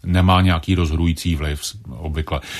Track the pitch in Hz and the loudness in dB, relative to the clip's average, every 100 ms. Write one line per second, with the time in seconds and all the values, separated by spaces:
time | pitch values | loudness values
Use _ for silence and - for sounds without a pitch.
0 | 90 85 87 92 92 82 76 87 82 80 | 0 2 4 6 4 2 2 0 2 2
1 | 85 82 - 78 76 71 - - - 60 | 0 0 -2 -2 -2 -4 -8 -12 -14 -10
2 | 80 76 78 73 - - | -6 -4 -4 -6 -8 -12